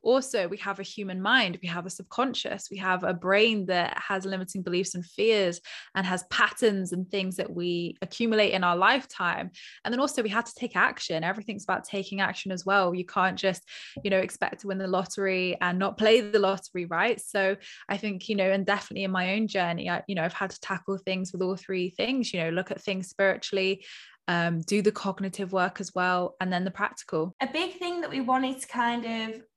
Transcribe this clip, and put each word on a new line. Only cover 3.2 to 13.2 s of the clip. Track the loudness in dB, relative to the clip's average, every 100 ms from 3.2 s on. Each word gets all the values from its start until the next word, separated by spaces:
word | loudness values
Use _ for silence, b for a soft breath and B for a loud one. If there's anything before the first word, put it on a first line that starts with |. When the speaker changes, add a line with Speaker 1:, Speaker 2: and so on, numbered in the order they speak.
| 2 4 6 4 0
Speaker 1:
that | 0 0 -2
has | -2 -2 -2
limiting | -4 -4 -6
beliefs | -2 0 0
and | -4
fears | -8 0 4 6 4 0 B B B
and | -2
has | 0 -2
patterns | -2 2 2 6 2 4 -2
and | -4 -2
things | -2 -2 -4
that | -6
we | -2 -2 -2 -4 -6
accumulate | -10 -2 2 4 4
in | 4
our | 2 4
lifetime. | 4 4 -2 -4 -2 -2 -6 B B B
And | -4
then | 0
also | 0 0
we | 0
have | 0
to | -2
take | -8 -4 2
action. | 2 0 -4 -2
Everything's | -2 -4 -6 -8
about | -4 -4
taking | -4 -6 -6 -2
action | -2 -2 -6
as | -6 2
well. | 4 4
You | 0 -2
can't | 2